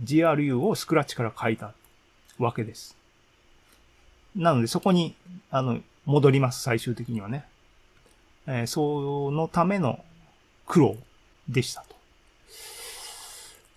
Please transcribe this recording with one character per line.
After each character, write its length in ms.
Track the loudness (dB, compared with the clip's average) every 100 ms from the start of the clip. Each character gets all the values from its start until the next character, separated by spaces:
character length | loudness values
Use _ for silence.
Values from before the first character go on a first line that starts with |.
ジ 160 | 0 4
ー 100 | 4
ア 40 |
ー 40 | 2
ル 80 |
ユ 120 | 2 2
ー 40 |
を 140 | 0
ス 100 | -2
ク 120 | 0 0
ラ 80 |
ッ 20 | 0
チ 80 | -4
か 60 |
ら 100 | -4 -2
書 80 | -4
い 80 | -4
た 160 | -8 -18 _ _ _ _ _ -4
わ 140 | -4
け 120 | -2
で 100 | -8
す。 220 | -10 -20 -20 _ _ _ _ _ _ _ _ _ _ _ _ _
な 180 | 0 4
の 80 | 4
で、 60 | 2
そ 140 | 2
こ 120 | 4
に、 220 | 4 2 -6 -20 -20 -6
あ 120 | -2
の、 180 | -2 -4 -6 _
戻 260 | 2 6 6
り 100 | 6
ま 120 | 2
す。 100 | -2
最 160 | -2 -2
終 160 | -2
的 140 | -6 -6
に 120 | -8
は 80 | -6
ね。 160 | -10 -10 _ _ _ _ _ _ _ _ _ -6
え 180 | -4
ー、 20 | -2
そ 640 | 0 0 0 -4 -4 -2
の 180 | -2 -2
た 160 | 0
め 140 | 0 2
の 260 | 0 -2 -10 -20 _ _ _ _ 0
苦 140 | 4
労 160 | 4 2 -14 _ _ _ -4
で 140 | -4
し 100 | -4
た 100 | -8 -18
と。 80 | -20 _ _ _ _ _ -20 -20 -18 -16 -16 -18 -18 -18 -20 -20 -20 _